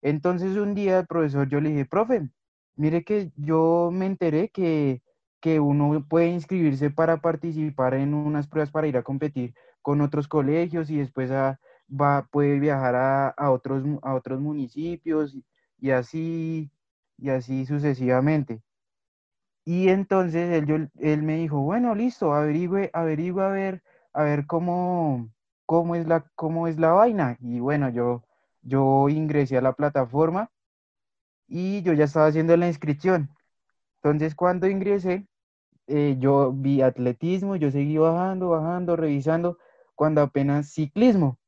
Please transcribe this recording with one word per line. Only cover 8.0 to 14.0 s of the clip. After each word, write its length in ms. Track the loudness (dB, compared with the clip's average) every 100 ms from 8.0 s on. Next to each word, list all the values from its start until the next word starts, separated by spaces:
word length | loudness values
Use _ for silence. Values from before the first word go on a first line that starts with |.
| -2
unas 340 | -2 -2 -4 -4
pruebas 240 | -4 -2
para 160 | -2 -2
ir 100 | -2
a 60 |
competir 500 | -4 -4 -4 -4 -8 -10 _ _
con 200 | -2 0
otros 260 | 0 -2 -2
colegios 600 | 0 0 0 0 -4 -4
y 80 | -4
después 340 | -4 -4 -4
a, 280 | 0 -2 -4 _ _ _
va, 380 | 0 2 2 0
puede 280 | 0 2 2
viajar 360 | 2 0 0 2
a, 340 | 2 2 0
a 220 | 0 0
otros 320 | 0 -2 -4
mu-, 160 | -4 -6